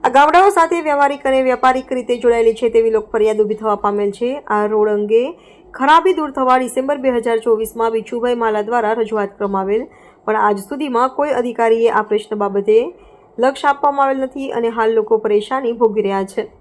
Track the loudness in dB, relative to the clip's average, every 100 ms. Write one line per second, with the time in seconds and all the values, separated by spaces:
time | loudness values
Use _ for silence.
0 | 2 4 4 6 4 4 0 0 -2 0
1 | 0 0 0 2 2 2 2 0 -2 -6
2 | -4 0 2 4 2 2 0 2 2 0
3 | -2 0 0 2 0 0 -2 0 -2 -2
4 | -4 -2 -6 -6 -4 -2 0 0 0 0
5 | 2 0 0 -8 _ _ -20 -4 4 4
6 | 4 0 -2 -2 2 2 2 -4 -2 -2
7 | 0 0 0 -2 2 0 0 -2 -2 -2
8 | -4 -4 -2 -2 0 -2 -2 0 0 -2
9 | -2 -2 -4 -6 -4 -4 -2 -4 -4 -16
10 | -20 _ -4 0 0 0 -6 -8 -4 0
11 | -2 0 -2 0 -2 -2 0 2 2 0
12 | 0 -4 -4 -4 -2 -2 2 2 2 -8
13 | -20 -20 _ -2 -2 0 -2 2 0 2
14 | 0 0 -4 -8 -8 -4 -4 0 0 0
15 | 0 -2 2 0 0 -4 -4 0 0 0
16 | -2 -2 -4 -8 -10 -12